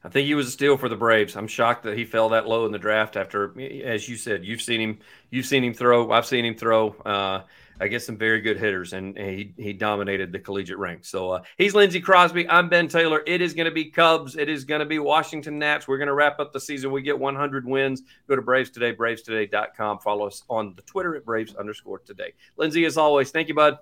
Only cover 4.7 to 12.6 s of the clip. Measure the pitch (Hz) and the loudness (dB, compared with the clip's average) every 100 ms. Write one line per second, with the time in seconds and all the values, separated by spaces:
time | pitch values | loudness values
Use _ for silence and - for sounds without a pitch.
4.7 | 113 110 107 - - _ 127 127 139 123 | -2 -2 -6 -14 -20 _ -8 0 0 0
5.7 | 113 123 120 113 113 - 127 117 110 113 | 2 4 4 6 2 2 -2 -2 -2 2
6.7 | 113 110 104 - 101 98 95 - _ - | 2 2 -4 -4 -2 -2 -4 -8 _ -20
7.7 | - 101 120 - 107 110 110 110 104 110 | -8 -6 -4 -8 -2 0 0 0 0 0
8.7 | 95 90 95 95 98 98 95 104 101 104 | -2 -6 -10 -10 -8 -8 -8 -12 -10 -10
9.7 | 98 107 104 98 98 92 92 - 98 90 | -4 -2 -2 -2 -4 -4 -8 -8 -8 -8
10.7 | 95 92 85 - 95 92 92 - - 202 | -8 -8 -10 -10 -6 -4 -6 -8 0 2
11.7 | 202 202 180 180 185 175 175 170 175 | 6 6 4 6 8 8 4 4 4